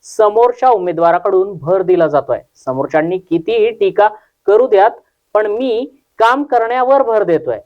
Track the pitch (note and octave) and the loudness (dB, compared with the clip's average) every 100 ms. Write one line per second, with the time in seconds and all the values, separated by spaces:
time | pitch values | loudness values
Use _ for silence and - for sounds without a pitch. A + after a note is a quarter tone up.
0 | - - G#3+ G#3 A#3+ B3 B3+ A3+ F3+ E3 | -16 0 0 4 0 2 0 2 -2 0
1 | E3+ F3 G3+ F#3+ F#3+ F3+ C#3 F#3 F3+ F3+ | 0 2 0 0 -2 -6 -2 -2 0 0
2 | D#3+ D3 C3+ A2+ _ _ - C3 C3+ D#3+ | 2 0 -2 -8 _ _ -8 -6 -2 -2
3 | E3 F#3 F#3 E3 E3 A3+ G#3+ A3 G4+ - | -2 -6 _ -4 -2 0 0 0 -2 2
4 | - - _ _ - G#3+ B3+ G#3 G3+ - | 0 0 _ _ 0 2 4 2 2 0
5 | _ _ _ G#3 G#3+ G#3 C4 A3 C4+ _ | _ _ _ -4 -2 -4 -4 -4 -6 _
6 | _ _ A3+ C4 C#4+ B3 A3+ B3+ B3+ C4+ | _ _ 0 0 0 -2 0 -2 2 2
7 | A#3 A3 F3+ D#3+ B2 A2 | 2 0 0 -2 -2 -8